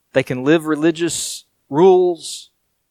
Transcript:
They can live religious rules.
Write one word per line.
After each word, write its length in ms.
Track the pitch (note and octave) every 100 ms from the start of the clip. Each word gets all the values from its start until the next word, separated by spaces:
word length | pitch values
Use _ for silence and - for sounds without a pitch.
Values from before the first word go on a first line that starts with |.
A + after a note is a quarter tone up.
| _
They 100 | C3+
can 200 | C3 B2+
live 220 | C3 E3
religious 800 | D#3 D3 D#3+ D#3+ E3+ - - - - _ -
rules. 800 | C#3 F#3+ F3+ F3+ E3 - - - _ _ _ _